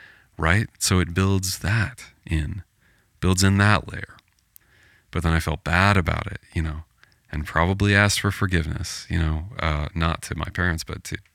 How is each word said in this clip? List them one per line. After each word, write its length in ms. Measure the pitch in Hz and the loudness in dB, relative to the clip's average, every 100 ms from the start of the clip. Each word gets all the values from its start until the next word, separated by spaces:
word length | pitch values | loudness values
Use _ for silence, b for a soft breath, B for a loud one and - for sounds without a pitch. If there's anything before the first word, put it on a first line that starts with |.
| B B B - | B B B -2
right? 300 | 80 95 - _ | 2 2 0 _
So 200 | - 90 | 2 2
it 140 | 87 | 2
builds 460 | 87 95 98 92 - | 0 2 2 -2 -4
that 460 | 107 113 - - - _ - | -2 0 -2 -6 -20 _ -4
in, 380 | 80 73 90 - _ _ _ _ _ | -2 -2 -8 -14 _ _ _ _ _
builds 240 | 87 95 | 0 2
in 140 | 98 98 | 4 4
that 320 | 101 101 - | 4 2 -2
layer. 240 | - - - _ _ _ _ b b b b b | -12 -14 -18 _ _ _ _ b b b b b
But 120 | 87 | -2
then 100 | 80 | 2
I 60 | 82 | 2
felt 240 | 80 78 | 0 -4
bad 340 | 76 85 98 98 | 0 2 4 4
about 300 | 82 78 - | 2 -2 -6
it, 120 | - _ | -12 _
you 80 | - | -4
know, 220 | 78 78 - b b b _ | -4 -6 -14 b b b _
and 140 | 76 76 | -8 -2
probably 500 | 80 87 95 101 101 | 2 2 2 2 4
asked 240 | 104 - | 4 2
for 120 | 101 | -2
forgiveness, 760 | - 95 87 78 82 85 - - | -2 0 0 -2 -6 -8 -10 -4
you 100 | 85 | 0
know, 260 | 80 80 92 - | 0 -2 -6 -4
uh, 300 | 82 73 73 | -2 -2 -4
not 280 | 82 82 78 | -2 -2 -2
to 120 | - 80 | -6 -8
my 120 | 82 | -6
parents, 300 | 87 90 82 | -2 -2 -2
but 200 | - 80 - | -6 -12 -10
to 120 | - - | -12 -12